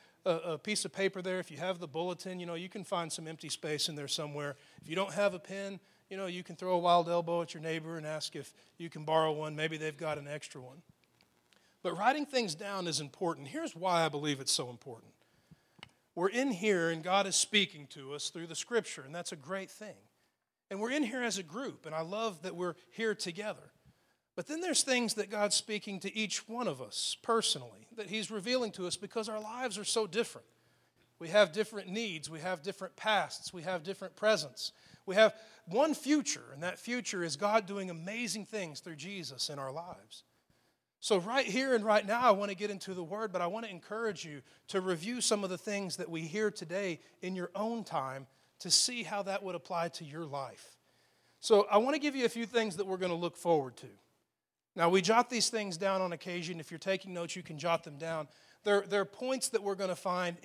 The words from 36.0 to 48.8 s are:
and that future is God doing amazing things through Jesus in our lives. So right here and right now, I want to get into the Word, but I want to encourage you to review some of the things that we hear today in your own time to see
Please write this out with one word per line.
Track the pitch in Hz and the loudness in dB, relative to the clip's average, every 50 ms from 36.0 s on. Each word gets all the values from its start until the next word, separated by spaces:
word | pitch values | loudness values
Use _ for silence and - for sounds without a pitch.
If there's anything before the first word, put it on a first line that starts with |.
| - 254 302 302 247 - - - 120 117 | 2 4 4 4 4 0 -4 -4 -6 -14
and | 135 139 | -10 -6
that | 160 180 175 - | -6 -6 -6 -6
future | - 233 247 247 202 - - 185 175 | -6 -4 -4 -2 -2 -4 -4 -2 -2
is | 165 139 | -2 -2
God | 139 196 202 214 226 208 | 0 2 4 4 4 2
doing | 175 196 202 190 185 | 2 -6 -6 -6 -6
amazing | 170 160 165 190 214 233 247 208 160 220 190 | -8 -8 -8 -8 -6 -4 -4 -4 -4 -6 -6
things | - 220 214 185 160 143 - | -6 -6 -6 -6 -6 -8 -12
through | - 180 165 | -12 -12 -12
Jesus | 147 139 190 202 190 160 123 131 120 - - | -10 -10 -10 -8 -8 -8 -8 -6 -6 -6 -6
in | 147 143 | -4 -6
our | 135 135 | -6 -6
lives. | 131 160 170 180 - - - _ - - - _ _ _ _ _ _ _ _ _ _ _ _ _ _ _ | -6 -8 -10 -10 -14 -16 -16 _ -20 -20 -20 _ _ _ _ _ _ _ _ _ _ _ _ _ _ _
So | - - 220 185 | 2 4 4 4
right | 170 214 240 277 269 | 4 2 2 2 2
here | 285 277 254 269 269 254 | 2 2 0 2 4 2
and | 226 208 | 2 6
right | 220 208 214 214 | 6 6 6 6
now, | 190 220 240 | 4 0 4
I | 254 247 | 6 6
want | 202 190 202 202 | 6 6 4 -2
to | 196 | -4
get | 180 208 208 | -4 -4 -4
into | 202 185 - 190 185 | -4 -6 -6 -8 -6
the | 180 | -6
Word, | 175 151 190 214 226 214 | -6 -6 -6 -6 -4 -4
but | 180 180 | -2 0
I | 175 170 | 0 0
want | 190 226 233 | -2 -4 -6
to | 214 | -8
encourage | 190 165 - - 208 220 233 220 196 147 - | -10 -12 -10 -8 -6 -4 -2 -4 -4 -4 -10
you | 160 147 143 - - - _ _ - | -12 -12 -14 -16 -18 -20 _ _ -2
to | - 196 | 0 0
review | 185 190 180 160 165 220 247 247 | 2 2 0 0 0 -4 -2 0
some | - - 220 208 | 2 4 4 2
of | 202 185 | 2 -2
the | 185 170 | -4 -4
things | - 220 202 202 196 180 - | -4 -4 -2 -2 -2 -4 -4
that | - 175 165 | -6 -6 -4
we | 165 160 | -4 -6
hear | 165 160 156 214 214 208 | -6 -4 -2 0 0 0
today | 202 - 185 156 175 196 202 185 165 143 - - _ _ | 0 -2 -8 -4 -4 -2 -2 -2 -4 -6 -10 -20 _ _
in | - 180 190 | -6 -4 -4
your | 185 175 175 - | -4 -4 -4 -4
own | 190 214 226 233 233 | -4 -2 -2 -2 -4
time | 185 - 160 156 135 135 131 135 135 - _ _ _ _ _ _ | -6 -4 -4 -2 -2 -2 -6 -8 -10 -14 _ _ _ _ _ _
to | - 180 | 0 2
see | - - | 4 4